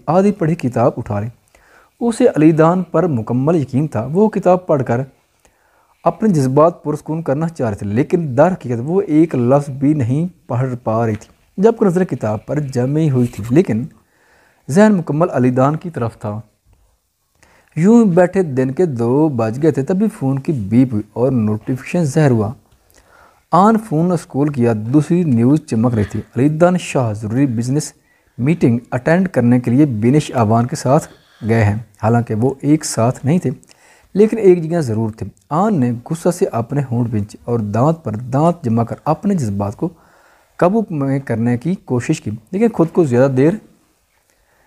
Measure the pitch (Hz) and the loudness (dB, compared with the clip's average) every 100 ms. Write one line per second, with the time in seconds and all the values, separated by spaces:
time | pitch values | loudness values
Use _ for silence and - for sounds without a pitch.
0 | - 175 202 202 156 165 127 131 139 - | 0 0 0 0 -2 -2 -4 0 0 0
1 | - 104 110 - _ _ _ _ _ _ | -6 -6 -6 -12 _ _ _ _ _ _
2 | 240 226 247 - 156 156 160 185 175 160 | -4 0 0 4 4 4 4 2 -2 -2
3 | 175 123 107 123 139 170 131 120 156 107 | 0 -2 -2 -2 0 0 -2 -2 -2 -4
4 | 131 165 214 208 180 180 - 151 123 120 | -4 0 0 2 2 2 2 -2 0 -2
5 | 135 _ _ _ _ _ _ _ _ _ | -4 _ _ _ _ _ _ _ _ _
6 | 170 170 214 160 131 139 165 175 147 147 | -2 0 0 2 2 4 2 2 -6 -8
7 | - 160 165 139 165 - 120 101 104 107 | -8 -8 -4 -4 -4 -4 -6 -4 -4 -2
8 | 156 175 160 123 170 185 120 117 135 190 | 0 -2 0 2 2 2 -6 -6 -2 -2
9 | 175 151 165 135 120 139 147 135 135 156 | 0 2 2 2 2 2 0 -2 0 0
10 | 117 139 175 - - 120 131 120 - 110 | 0 -2 -4 -8 -6 -4 -4 -4 -2 0
11 | 113 107 - _ _ - 214 226 208 175 | 0 -4 -8 _ _ 0 0 2 0 0
12 | 185 127 110 107 - 147 143 127 127 151 | -2 -4 -4 -6 -6 -6 -4 -4 -2 0
13 | 160 131 120 - 107 139 196 110 147 - | 0 0 0 -4 0 2 2 -2 -6 -12
14 | _ _ _ _ _ _ - 156 214 196 | _ _ _ _ _ _ -2 4 4 4
15 | - 147 180 139 127 123 135 156 175 160 | 0 0 0 2 2 2 0 0 -6 -6
16 | 117 - 107 104 - _ _ _ _ _ | -8 -6 -10 -10 -12 _ _ _ _ _
17 | _ _ _ _ _ _ _ 151 180 233 | _ _ _ _ _ _ _ 0 4 6
18 | 220 170 180 190 175 127 131 135 180 120 | 6 4 2 0 -2 -2 -2 0 -2 0
19 | 117 135 160 120 110 123 156 139 135 185 | 0 2 2 0 -2 0 0 0 -2 0
20 | 220 - 135 135 139 143 98 113 131 107 | -2 -2 -4 -2 -2 -4 0 2 2 0
21 | - 110 127 127 107 104 - 127 - 175 | -6 -2 0 0 0 -2 -4 -8 -4 -2
22 | 156 156 147 117 104 - _ _ _ _ | 0 2 2 2 0 -6 _ _ _ _
23 | _ _ _ _ _ 165 208 220 220 147 | _ _ _ _ _ 4 4 2 0 -2
24 | 175 170 - 131 147 139 117 107 110 147 | 0 -2 -4 -2 -2 0 0 0 0 0
25 | 147 175 170 117 120 156 - 113 120 117 | 2 0 2 2 4 2 0 0 0 0
26 | 98 113 - 117 143 156 175 180 - 147 | -2 -4 -8 0 0 4 2 2 -2 -2
27 | 117 107 110 120 139 113 120 143 - - | -2 -4 -4 -2 0 -2 -2 -4 -4 -12
28 | _ _ _ - 127 170 151 - - 127 | _ _ _ -4 -2 2 2 0 -2 -6
29 | 156 170 185 131 120 123 120 123 151 107 | 0 0 0 2 2 2 2 2 2 2
30 | 117 147 - 131 107 113 120 - 127 151 | 2 2 0 0 2 2 0 -2 0 0
31 | - - _ _ 107 117 104 107 - _ | 0 -10 _ _ -2 2 2 0 -8 _
32 | 110 120 117 107 127 - 143 151 - - | 0 0 0 -2 -2 -2 0 0 0 -2
33 | 113 - 123 180 131 156 _ _ _ _ | -2 -2 -2 0 -2 -6 _ _ _ _
34 | _ 185 220 226 196 180 156 175 131 110 | _ 2 2 4 4 4 2 -2 -2 -2
35 | 113 107 98 - _ 151 214 202 123 120 | -4 -6 -14 -16 _ -2 0 0 0 -4
36 | - 160 180 175 - 110 117 143 127 120 | -8 -4 -2 -2 -2 -4 -4 -4 -2 -2
37 | 120 110 101 - - 120 104 107 143 165 | -2 -4 -6 -10 -6 -4 -2 -2 -2 -2
38 | - 107 123 131 165 175 120 113 113 110 | -6 -10 -6 -2 0 -2 -2 -2 -2 -6
39 | - 160 202 190 113 101 101 - 160 - | -6 -4 -2 -2 -4 -4 -6 -6 -8 -8
40 | _ _ _ _ _ - 175 226 214 156 | _ _ _ _ _ -2 0 0 -4 -4
41 | 139 139 135 110 120 123 160 196 - 123 | -4 -4 -4 -4 -2 -2 -4 -6 -4 -4
42 | - 160 - 107 - 185 226 - 165 - | -2 -4 -6 -12 -8 -2 0 0 0 0
43 | 156 120 139 127 147 214 - _ _ _ | 2 2 2 2 2 0 -8 _ _ _
44 | _ _ _ _ _ _ | _ _ _ _ _ _